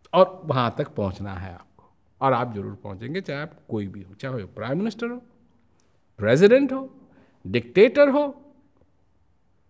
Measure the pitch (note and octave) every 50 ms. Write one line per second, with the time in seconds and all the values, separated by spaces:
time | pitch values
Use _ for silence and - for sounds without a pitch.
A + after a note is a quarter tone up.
0 | _ _ - F3+ F#3 F#3 - - - D#3 C3 C3 A#2+ A2+ - - D3 - - -
1 | G2+ F#2+ F2+ - G2+ G2+ F#2+ F#2 F#2+ F2+ F2 F2 - _ _ _ _ _ _ _
2 | _ _ _ _ B2+ C3+ B2+ A#2 B2 A#2+ A2 G2+ F#2+ G2+ G2+ - - G2+ F#2+ F#2+
3 | A#2 B2+ D#3+ G3 F#3+ - C#3 C#3+ D#3 D#3+ - - _ - A2+ G#2+ G2+ F#2+ G2+ G2+
4 | F#2 F#2+ G#2 - C3+ C3 C3 A2+ F#2+ - - G2+ G#2+ A#2+ C#3+ F3+ G#3+ A3+ - -
5 | A#3+ A#3 A#3+ B3 - _ _ _ _ _ _ _ _ _ _ _ _ _ _ _
6 | _ _ _ - G2+ G#2+ B2+ D#3 G3 G#3 B3 C#4 C#4+ B3+ C4 C4+ C4+ - - -
7 | - _ _ _ _ _ _ _ - F#2 G2+ A#2+ - - - F3+ A3 C4 - C#4+
8 | C#4+ C#4 B3+ D4 D4 C#4 - - - - _ _ _ _ _ _ _ _ _ _
9 | _ _ _ _ _ _ _ _ _ _ _ _ _